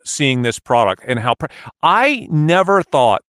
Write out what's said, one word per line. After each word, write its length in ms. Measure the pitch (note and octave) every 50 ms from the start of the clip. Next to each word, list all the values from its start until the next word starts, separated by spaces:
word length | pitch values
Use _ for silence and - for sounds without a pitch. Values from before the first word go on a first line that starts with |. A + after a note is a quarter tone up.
| -
seeing 380 | - - - D3 C3+ C3 B2 A#2+
this 160 | A#2 A2 -
product 440 | - - B2+ A#2+ A2+ F#2+ F#2+ - -
and 140 | B2 B2 A#2
how 140 | A2 B2 A#2
pr-, 120 | - D#3+ - - - - - - -
I 480 | - E3 F#3+ A3+ C4 D4 C#4+ A#3 - -
never 500 | D#3+ D3+ D3+ D#3+ F3 F#3+ F#3+ F#3+ G3+ F#3+
thought 420 | E3 - - C3+ B2 A2+ G2 - _